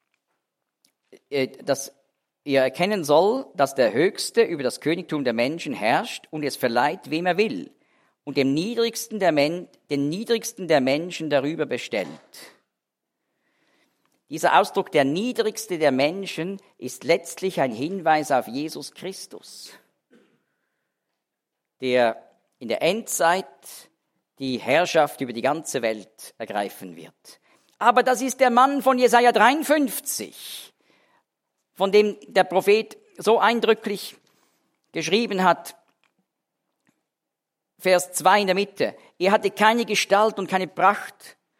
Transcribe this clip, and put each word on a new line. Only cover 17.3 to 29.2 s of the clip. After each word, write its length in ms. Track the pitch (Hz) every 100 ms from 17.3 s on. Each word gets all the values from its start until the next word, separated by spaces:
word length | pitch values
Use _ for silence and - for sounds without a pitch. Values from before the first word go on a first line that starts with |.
| - 185 170
ein 100 | 135
Hinweis 580 | 110 156 196 160 156 147
auf 180 | 131 110
Jesus 460 | 127 156 147 143
Christus, 800 | - 185 190 - - - - - - _ _ _ _ _ _ _ _ _ _ _ _ _ _ _ _ _ _ _ -
der 420 | 131 123 117 113 _ _ _ _
in 80 | 117
der 160 | 107
Endzeit 640 | 160 220 - - 170 185 185 _ - - - _ _ _ _ -
die 220 | 135 120
Herrschaft 640 | 117 147 175 170 147 -
über 120 | 127
die 80 | 113
ganze 400 | 127 156 - 139
Welt 540 | 113 110 95 _ - -
ergreifen 580 | 110 104 101 - 95 80
wird. 440 | 80 _ - - _ _ _ -
Aber 240 | 220 240
das 180 | 254 233
ist 180 | 262 -
der 120 | 254
Mann 320 | 233 277 285
von 160 | 254 254
Jesaja 320 | 247 240